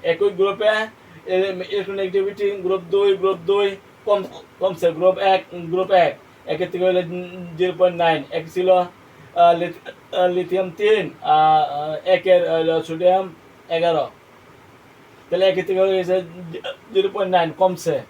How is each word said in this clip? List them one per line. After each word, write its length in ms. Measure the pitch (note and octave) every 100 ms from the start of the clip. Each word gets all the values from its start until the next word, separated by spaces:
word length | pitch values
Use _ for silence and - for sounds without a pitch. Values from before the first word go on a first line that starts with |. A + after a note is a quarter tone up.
একই 260 | F3 D#3+ G3+
গ্রুপে 580 | F3+ G3 F#3+ G#3+ G#3+ A3 - - - -
এ-, 380 | F#3 G3 F#3 F3+
ইলেকট্রোনেগেটিভিটি 800 | G3+ F#3+ G3 F#3+ G3 F#3+ G3+ G3+
গ্রুপ 300 | G3 F3+ F#3+
দুই, 360 | F3 G3 G3+ F#3
গ্রুপ 200 | F#3+ F#3
দুই 380 | E3 G3+ G3+ G3 - - -
কম, 180 | G3+ F#3 - - -
কমছে। 320 | F#3+ E3+ E3+
গ্রুপ 260 | D#3+ F#3 F#3
এক, 260 | G3 F#3+ -
গ্রুপ 380 | F3 E3 F3+ F#3+
এক, 260 | F#3 D#3 C#3+ - - -
একের 240 | D#3 F3+
থেকে 140 | F3+ F#3
হইলে 180 | F3+ E3+ F3+ F3+ F#3 F3 D#3+
জিরো 160 | F#3 F3
পয়েন্ট 200 | F#3 E3+
নাইন, 260 | E3+ D#3 C3+
এক 200 | E3 D#3+
ছিল, 180 | F3+ F#3
আ, 120 | F#3 F3+ - - - - F3 E3+
লিথ-, 640 | E3+ E3+ - - - - -
আ, 100 | F3+
লিথিয়াম 440 | F3+ E3 F#3 F#3
তিন, 380 | E3 G#3 A3 D#3+ -
আ, 100 | -
আ, 680 | D#3 D#3 D#3 D3 C#3+ D3+ D#3 F#3
একের 480 | F#3 F#3 F3+ E3+
হইলো 300 | E3 D#3+ E3
সোডিয়াম 520 | D#3+ D#3+ F3+ F#3+ F#3 - - - -
এগারো। 400 | E3 E3+ D#3+ - - _ - - - - - - - - - -
তাহলে 160 | F3 F#3+
একের 200 | F3+ F3
থেকে 140 | F#3+
হয়ে 180 | F#3+ F#3+
গেছে 240 | F3+ F#3 E3+ F3 E3+ - - - -
জিরো 160 | F#3+ G3
পয়েন্ট 220 | F3+ F#3 F3+
নাইন, 160 | E3
কমছে। 500 | D3 F#3 F3+ E3 C#3